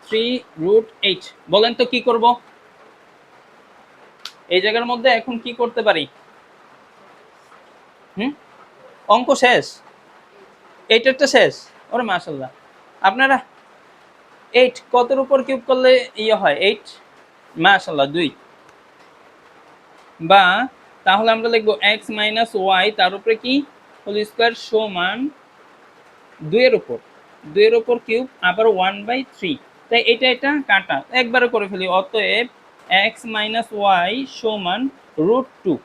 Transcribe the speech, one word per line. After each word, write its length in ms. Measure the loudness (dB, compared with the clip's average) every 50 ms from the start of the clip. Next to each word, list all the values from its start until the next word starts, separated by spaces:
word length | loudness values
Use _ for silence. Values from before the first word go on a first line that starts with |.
| _
থ্রি 180 | -4 -4 -2 -2 -2 -4 -6 -8 -12 -12 -6 -2
রুট 220 | 2 2 2 2 0 -12 _ -2 -2
এইট। 140 | -2 -2 -8 -20 -20 _ _ 0 2
বলেন 180 | 2 2 2 0 -2
তো 60 | -4 -2 -2
কি 60 | -4 0 0
করব? 160 | 0 2 2 2 2 0 -4 -20 -20 _ _ _ _ _ -20 -20 _ _ _ _ _ _ _ _ _ _ _ _ _ _ _ _ _ -20 -20 _ _ _ -20 -20 _ _ -20 -20 -20 _ _ -2 -2
এই 60 | 0 0
জায়গার 220 | 0 -2 -2 -2 -2
মধ্যে 180 | -6 0 2 2 2 2
এখন 160 | -2 -6 -10 -8 -8
কি 80 | -10 -6 -4
করতে 200 | -4 -4 -4 -2 0 0
পারি? 160 | 0 0 -2 -8 _ -20 -20 _ _ -20 _ _ _ _ _ _ -20 _ _ _ _ _ _ _ -20 _ -20 _ _ _ _ _ -20 -20 _ _ _ _ _ _ _ _ _ _ _
হুম, 160 | -8 -8 -8 -8 -10 _ _ -20 -20 -20 _ _ _ -20 -20 -20 _ _ 0 0
অঙ্ক 140 | 0 2 0 0 2 4
শেষ, 200 | 4 4 2 0 -4 -14 -20 _ -20 _ _ _ _ _ -20 _ _ _ -20 -20 _ _ _ _ -20 -20 -20 -2 2 2
এইটারটা 320 | 2 4 2 0 2 -2 2 4
শেষ। 200 | 4 4 4 0 -4 -20 -20 -20 -20 -16 _ -6
ওরে 120 | -4 -4 -2
মাশাআল্লাহ, 400 | -4 -4 -6 -8 -10 -10 -12 -14 -16 _ _ _ _ -20 _ -20 _ 0 0 0
আপনারা 280 | 2 2 2 2 2 0 -2 _ _ _ _ _ _ _ _ _ _ _ _ _ _ _ _ _ -20 _ -20 _ 4 4
এইট 160 | 4 4 2 -6 -12 _ 0
কতর 240 | 0 0 2 0 -2 0
উপর 140 | 0 0 0 0
কিউব 160 | -2 -6 -6 -2 -2
করলে 220 | -2 2 4 4 4 4 2 -4 -10 -6 0
ইয়ে 140 | 0 0 2 2
হয়? 140 | 0 0 2 0 0
এইট, 180 | -2 -2 -8 -20 -20 -20 -20 _ _ -20 -20 _ _ _ _ _ -8 0 2
মাশাআল্লাহ, 440 | 4 4 2 0 -4 -2 -2 -2 0 0
দুই। 140 | -4 -4 -4 -6 -10 -20 _ -20 _ _ -20 _ _ _ _ _ _ -20 _ _ _ _ -20 _ _ _ _ _ -20 _ -20 -20 _ _ _ _ -20 -20 -20 -18 _ 2 6
বা 140 | 6 6 6 6 2 0 -2 -4 -8 _ -20 -20 _ _ _
তাহলে 220 | 2 2 2 2 2 0
আমরা 120 | 0 0 0 0
লিখবো 180 | 2 2 0 -2 2 0 0 0
এক্স 160 | 0 -6 -10 -6 -4
মাইনাস 320 | -4 -2 0 -2 -4 -2 -2 -4 0
ওয়াই 240 | 2 2 2 2 0 0 0
তার 140 | -2 -2 -2 -4
উপরে 160 | -2 -2 -2 -2 -2
কি 100 | -2 -2 -2 -2 -6 -16 -20 _ _ -20 -18 _
হোল 120 | -8 -6 -6 -6 -6
স্কয়ার 240 | -4 -2 -2 -2 -2 -4 -12 -4
সমান 500 | -2 -2 -2 -2 -4 -4 -4 -4 -4 -4 -8 -8 -10 _ _ _ _ _ -20 _ -20 _ _ _ _ _ _ -20 _ _ _ _ -20 _ -10 -2
দুইয়ের 240 | 0 2 2 4 2 0
উপর, 180 | -2 -6 -12 -12 _ _ _ -20 _ _ -20 _ -20
দুইয়ের 300 | -8 0 2 2 4 4 2
উপর 160 | 0 0 -4 -4 -2
কিউব, 200 | -4 -4 -4 -4 -6 _ _ -2 -2
আবার 180 | 0 2 2 2 2
ওয়ান 200 | 2 0 -2 -2 -6 -8 -6
বাই 120 | -6 -6 -6 -10 _
থ্রি। 160 | -10 -6 -6 -6 -6 -10 _ _ _ _ _
তাই 120 | 0 0 2 2 2
এটা, 140 | 2 2 0 0
এটা 160 | 0 -2 -2 -2 -2 0 0
কাটা, 260 | 0 0 0 -2 -4 -6 -4 _ -2 -2
একবারে 260 | -2 0 0 0 0 2 0
করে 120 | -2 -4 -4
ফেলি। 160 | -6 -6 -4 0 0 0
অতএব 460 | -2 -2 -4 -2 -2 0 0 -2 -2 -4 _ _ _ _ _ _ -6 0 0 0 0
এক্স 180 | 0 -4 -8 -14 -8 -6
মাইনাস 340 | -6 -4 -4 -4 -6 -6 -6 -6 -2
ওয়াই 340 | 2 2 2 2 2 -2 -4 -6 -8 -10 -14 -6
সমান 400 | -6 -6 -4 -4 -4 -4 -4 -4 -4 -6 -8 -10 _ _ _ -2 0
রুট 200 | 2 2 0 0 -4 _ _ _
টু। 100 | -4 -4 -4 -6